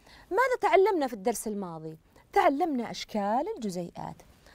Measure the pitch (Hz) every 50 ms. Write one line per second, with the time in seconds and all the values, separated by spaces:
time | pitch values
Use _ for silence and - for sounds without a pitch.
0 | _ - - - - - 339 427 508 523 508 - - 370 320 392 381 440 403 320
1 | 277 254 247 196 190 240 226 - - 220 214 202 196 175 165 160 156 160 160 160
2 | _ _ _ - _ _ - 403 359 339 277 277 359 330 285 240 226 - 190 -
3 | - - - 214 196 202 220 254 311 415 453 349 226 202 170 180 175 - - -
4 | 156 165 160 - - - _ _ - -